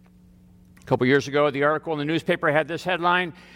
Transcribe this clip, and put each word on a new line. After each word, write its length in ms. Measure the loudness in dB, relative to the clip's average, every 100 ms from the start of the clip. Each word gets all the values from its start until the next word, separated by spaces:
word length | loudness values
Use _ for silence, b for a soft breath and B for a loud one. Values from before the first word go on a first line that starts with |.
| -20 -20 -20 -20 -20 -20 -20 -20
A 40 | -2
couple 200 | 0 4
years 220 | 2 2
ago, 220 | 0 0
the 140 | 2
article 280 | 0 0 -4
in 60 | -6
the 80 | -4
newspaper 440 | -2 -2 0 0
had 160 | 0 0
this 160 | -4
headline, 520 | -4 -2 0 0 -2 B B